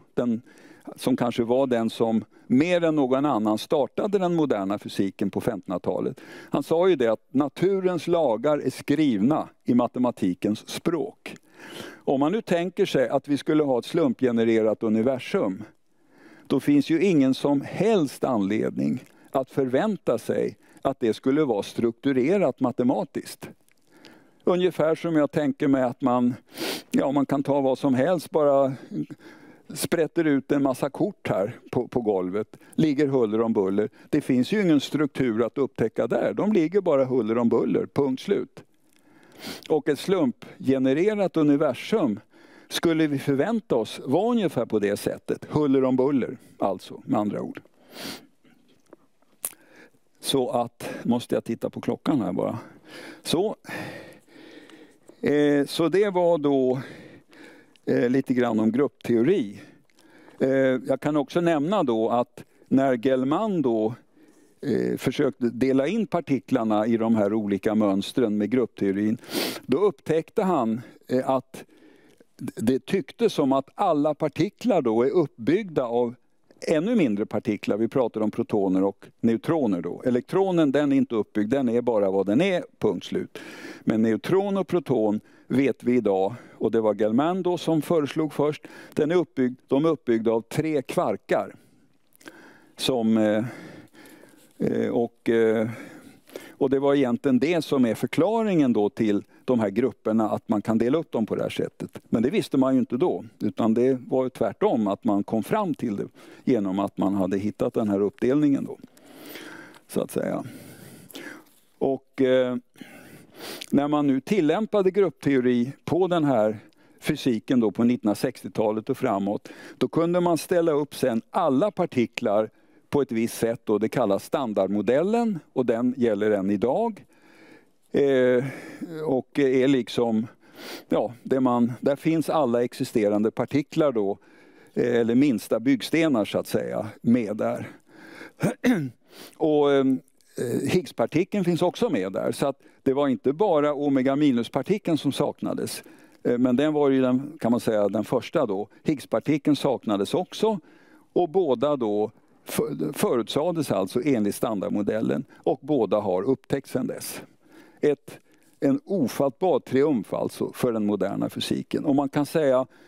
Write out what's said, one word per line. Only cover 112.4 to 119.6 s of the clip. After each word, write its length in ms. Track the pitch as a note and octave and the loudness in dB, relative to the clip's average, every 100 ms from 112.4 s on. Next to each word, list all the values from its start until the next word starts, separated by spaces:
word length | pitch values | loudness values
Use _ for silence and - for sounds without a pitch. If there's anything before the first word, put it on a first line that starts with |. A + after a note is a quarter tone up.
| B2 B2 - - - - - - - - - - - | 2 -2 -8 -20 -20 -20 -20 -20 -20 -18 -16 -14 -2
när 180 | C#3 D3 | 0 2
man 200 | D3 C#3+ | 2 2
nu 140 | C3 | 0
tillämpade 680 | - G#3 D3+ F3+ A3 G#3 F#3+ | 0 2 2 0 0 0 2
gruppteori 800 | F#3+ F3+ - C#3+ C3+ B2 B2 B2 - - | 2 0 0 0 2 4 2 0 -6 -2
på 220 | E3 F#3 | 0 2
den 160 | F3 | 2
här 360 | D3 B2 G#2+ A2 - _ _ - | 2 2 2 -2 -10 _ _ -8
fysiken 600 | - D3 C3+ A2 - B2+ | -4 -2 0 -2 0 2
då 120 | G#2+ | 2
på 120 | F#2 | 2
nittonhundrasextiotalet 1080 | A#2 B2 G#2+ G2 C3+ - G2+ - G#2+ G#2+ - | 0 2 -2 -2 -4 -6 -8 -2 -2 -2 -4
och 80 | - | -4
framåt, 520 | C3 G2 G2 G#2+ - - | -2 -2 -2 -6 -10 -20